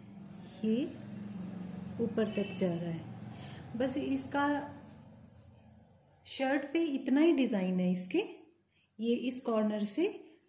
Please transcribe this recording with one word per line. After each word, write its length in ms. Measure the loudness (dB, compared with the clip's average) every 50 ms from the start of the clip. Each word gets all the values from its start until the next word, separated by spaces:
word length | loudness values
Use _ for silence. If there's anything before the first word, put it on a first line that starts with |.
| -18 -18 -16 -16 -16 -14 -14 -14 -16 -16 -8 -2 2
ये 200 | 2 2 2 2 0 -4 -8 -10 -10 -10 -10 -10 -8 -8 -8 -8 -8 -8 -10 -10 -10 -10 -10 -10 -8 -4 -2 -2
ऊपर 300 | 0 2 2 0 0 0
तक 180 | 0 -2 -2 0
जा 180 | 0 0 2 2
रहा 160 | 0 -2 -2
है। 880 | -4 -4 -6 -8 -10 -12 -12 -12 -12 -12 -12 -12 -12 -12 -12 -8 -2 0
बस 180 | 0 0 0
इसका 500 | 0 0 0 0 -2 -2 -2 0 2 4 4 2 2 0 -4 -10 -14 -16 -18 -18 -20 -20 -20 -20 -20 -20 -20 -20 -20 -20 -20 -20 -20 -20 -20 -20 -20 -20 -20 -20 -20 _ _ _ _ -12
शर्ट 380 | -8 -4 0 2 2 2 2 2 0 2
पे 100 | 2 2
इतना 360 | 2 0 0 2 4 6 8
ही 120 | 8 8 8
डिज़ाइन 460 | 6 4 4 2 2 2 2 2 4
है 100 | 4 4 2
इसके, 320 | 2 0 0 0 0 0 0 -4 -14 -18 -20 _ _ _ _ _ _ _ _ _ -4
ये 160 | 0 0 0
इस 240 | 2 0 -2 -4 -4 -2
कॉर्नर 420 | 0 2 2 2 2 2 0 -2
से 240 | -2 0 2 0 0 0 -4 -12 -20 -20 -20 _